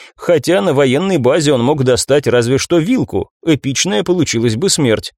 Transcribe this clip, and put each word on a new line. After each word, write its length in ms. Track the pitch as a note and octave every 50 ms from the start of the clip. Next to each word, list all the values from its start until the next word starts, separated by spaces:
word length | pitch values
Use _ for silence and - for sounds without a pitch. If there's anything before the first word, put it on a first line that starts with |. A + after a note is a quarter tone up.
| - - _
хотя 460 | - - - F3 D3+ - D#3 E3+ G3+
на 100 | G3+ F3+
военной 460 | C#3+ C3+ C#3+ C3+ B2 D3 F#3 G3 F#3 D3+
базе 340 | A2+ B2 D3 F3 D3 D3
он 100 | C#3+ A#2+
мог 220 | A#2 C3 D#3 C#3+ B2+
достать 420 | B2+ B2 A2+ - - C3+ D3 -
разве 300 | - B2 B2 A#2 A#2+ C3+
что 220 | C3 - - F3 E3+
вилку. 500 | D#3 G3+ C4 A3+ C3+ - - G2 - _ _ _ -
Эпичная 580 | E3 D#3 B2+ - C3+ C3 - - F3+ G#3 G#3 F3+
получилась 520 | - F3+ F3+ D3 - - A#2 A#2 A#2+ G#2+
бы 140 | A2+ F3+ F#3+
смерть. 420 | - - D3 A#2+ G#2+ G#2 - - _